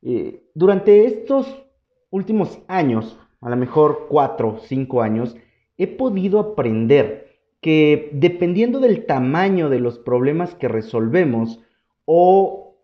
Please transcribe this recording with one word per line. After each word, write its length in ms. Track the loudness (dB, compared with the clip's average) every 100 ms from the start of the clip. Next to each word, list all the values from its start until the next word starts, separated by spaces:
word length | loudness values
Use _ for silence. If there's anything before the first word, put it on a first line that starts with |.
Eh, 420 | -4 -6 -6 -12 _
durante 520 | 0 2 2 6 6 6
estos 600 | 0 -2 -4 -4 -12 _ _ _ _ _
últimos 500 | -8 -4 -2 -4 -8 -6
años, 520 | -2 0 -2 -6 -16 _ _
a 80 | -6
lo 80 | -4
mejor 480 | -2 2 2 0 -2
cuatro, 520 | 0 0 -2 -6 -6
cinco 400 | -8 -8 -4 -2
años, 340 | -2 -2 -6 -10 _ _ _ _
he 100 | -6
podido 520 | -4 -4 -2 0 0
aprender 1000 | -2 -4 -2 -2 2 2 2 -6 -18 _ _ _
que 520 | 0 2 4 2 0
dependiendo 680 | 0 0 0 -2 0 -2 2
del 260 | 2 0 -2
tamaño 600 | -2 0 0 0 0 0
de 120 | 0
los 200 | -2 -6
problemas 560 | -4 0 0 -2 -6 -6
que 140 | -4
resolvemos 920 | -4 -4 -4 0 0 0 0 -4 -8 _ _ _ _ 0
o 720 | 4 6 4 2 -4 -18 _